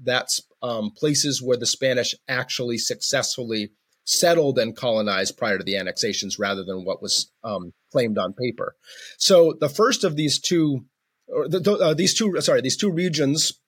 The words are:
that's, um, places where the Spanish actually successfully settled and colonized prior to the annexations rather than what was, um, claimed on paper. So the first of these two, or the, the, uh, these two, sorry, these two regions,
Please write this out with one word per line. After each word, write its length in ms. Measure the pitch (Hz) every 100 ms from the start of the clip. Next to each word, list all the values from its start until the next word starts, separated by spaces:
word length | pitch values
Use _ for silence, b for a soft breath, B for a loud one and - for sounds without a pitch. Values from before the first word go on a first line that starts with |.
that's, 400 | 123 123 - - - -
um, 300 | 123 113 107
places 500 | - 151 143 147 131
where 160 | 127 123
the 80 | 120
Spanish 500 | - 131 127 117 - -
actually 480 | 127 127 - 120 117
successfully 920 | - 110 - 135 - - 120 110 104 _ _ _ -
settled 520 | - 175 165 143 135
and 200 | 113 110
colonized 600 | 123 110 104 95 95 -
prior 200 | 113 95
to 60 |
the 120 | 92 98
annexations 640 | 92 - 113 95 98 95
rather 240 | 98 98
than 220 | 92 95 90
what 160 | 92
was, 280 | 98 - - _
um, 300 | 113 98 87 - _
claimed 260 | 139 117 104
on 140 | 92
paper. 460 | 101 123 113 - - B B B B
So 360 | - 185 165 -
the 100 | 147
first 360 | 143 233 233 190
of 100 | 151
these 240 | 151 -
two, 460 | - 175 151 131 - _ _ _ -
or 220 | 127 131
the, 100 | 185
the, 140 | 185
uh, 200 | 208 170
these 200 | 156 175
two, 260 | - 220 170
sorry, 220 | - 135
these 160 | 135 -
two 140 | 208
regions, 680 | 165 180 151 135 151 - -